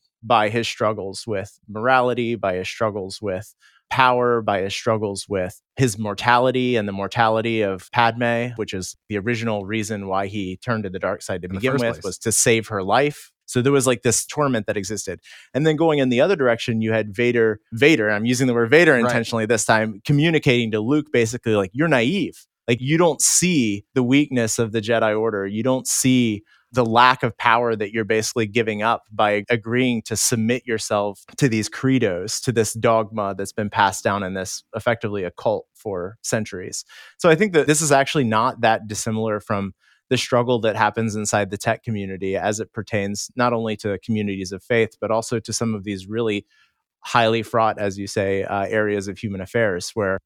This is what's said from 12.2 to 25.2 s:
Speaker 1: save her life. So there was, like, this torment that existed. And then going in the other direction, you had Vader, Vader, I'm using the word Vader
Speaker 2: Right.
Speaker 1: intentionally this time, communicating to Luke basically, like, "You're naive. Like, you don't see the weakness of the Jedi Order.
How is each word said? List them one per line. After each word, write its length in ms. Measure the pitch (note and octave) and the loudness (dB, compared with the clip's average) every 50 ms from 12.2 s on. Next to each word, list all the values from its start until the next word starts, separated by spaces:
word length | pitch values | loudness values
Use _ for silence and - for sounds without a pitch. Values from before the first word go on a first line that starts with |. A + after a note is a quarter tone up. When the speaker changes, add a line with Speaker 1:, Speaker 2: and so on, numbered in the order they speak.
| - A#2 G#2 | -4 -2 0
Speaker 1:
save 340 | - - C3 A#2 A2+ G#2 - | 2 4 4 4 2 2 -2
her 160 | A2 G2 F#2 | -6 -6 -2
life. 480 | F#2+ G#2 B2+ C#3+ D3 C#3+ - - - _ _ _ | 2 2 2 2 2 -2 -6 -14 -20 _ _ _
So 160 | - - B2+ | -6 -2 0
there 100 | A#2 C#3 | 2 4
was, 160 | C#3 C3+ A#2+ C3+ | 4 4 4 4
like, 140 | B2 - | 2 2
this 240 | - B2 G#2+ - - | 2 0 0 0 -2
torment 400 | - - - D3 C#3 B2+ A2 G2 | -4 -4 -2 0 0 0 -2 -2
that 100 | - G2+ | -2 -4
existed. 460 | G#2 F#2+ G2 A2 G2 - - F2 - _ - - - - _ - | -4 -4 -6 -8 -8 -8 -8 -10 -12 _ -20 -20 -20 -14 _ -2
And 120 | B2+ D3+ | 0 2
then 120 | D#3+ D#3 C#3+ | 2 2 4
going 220 | E3 D#3+ D3+ C#3+ | 4 4 4 4
in 100 | C3+ B2+ | 4 4
the 100 | B2 A#2+ | 4 4
other 160 | C#3+ F#3 G3+ | 4 4 4
direction, 460 | D#3 C3+ B2 A#2 A2+ - - A2+ A2+ | 2 2 2 2 0 0 -2 -2 0
you 100 | A2 A2 | 0 0
had 240 | A2 A2 G#2+ G#2+ G2 | 0 0 -2 -2 -2
Vader, 460 | A2 A#2+ A#2+ A#2+ A#2+ A2+ A2 G#2+ G#2 _ - | 0 0 2 4 4 2 2 0 -2 _ -10
Vader, 380 | A2+ A2 C3+ D#3 D#3+ A2 G#2+ G#2+ | -2 4 4 6 6 6 4 2
I'm 140 | G#2+ G#2 A2 | 0 0 0
using 200 | A#2+ B2+ A#2+ C#3 | 0 0 2 2
the 80 | B2+ A#2 | 2 2
word 160 | A#2 A#2 A2+ | 2 2 6
Vader 200 | C3+ D#3+ F3 D#3+ C#3 | 6 6 8 8 6
Speaker 2:
Right. 60 | A#2+ A#2 | 4 4
Speaker 1:
intentionally 400 | B2 A#2+ A#2+ A2+ - - A2+ A2 | 2 2 0 -2 -2 -2 -2 0
this 180 | A2 A#2+ G#2+ - | 2 0 2 2
time, 380 | - A#2 G#2+ A2 A2 G#2 G2+ - | 4 4 4 2 0 -4 -6 -2
communicating 680 | - D3 C#3+ D3+ E3+ D#3+ D3 - C#3+ A#2+ A#2+ A#2 A2 | 0 2 2 4 4 2 2 2 2 2 2 2 0
to 100 | G#2+ G#2+ | -2 -2
Luke 320 | G#2+ A#2 D3 D3+ D3+ - - | 0 0 0 0 0 0 2
basically, 420 | A#2+ A#2 A2+ A#2+ A#2+ - A#2 G#2+ | 2 2 2 0 -4 -2 0 0
like, 140 | G#2 G2 F#2 - | 0 0 -2 -2
"You're 140 | B2+ D#3+ E3+ | -2 0 2
naive. 580 | D3 B2 A2+ C3 F#3 G3+ E3 F2 - - - _ _ _ _ - | 4 4 4 2 0 0 -2 -4 -6 -12 -20 _ _ _ _ -2
Like, 120 | A#2+ A2+ | -2 0
you 160 | B2+ C3+ D#3+ D#3+ | 0 0 2 4
don't 240 | F3+ E3+ C#3 - | 4 4 2 2
see 640 | - - - - E3+ F3+ F3+ C#3+ A#2+ G#2+ G2+ G2+ - _ - | 0 2 2 2 2 2 2 2 2 2 0 -4 -6 _ -2
the 100 | C3+ B2+ | 0 2
weakness 560 | A#2+ C3 C#3+ D3 - C3+ B2 A#2 G#2+ - - | 4 4 4 4 2 0 -2 -2 0 0 -2
of 140 | A#2 A2 G#2 | -4 -2 -2
the 80 | A#2 | -4
Jedi 360 | G#2+ A2 A#2 A2+ A2+ A2 G#2+ | -2 0 0 2 2 2 0
Order. 300 | G#2+ | 0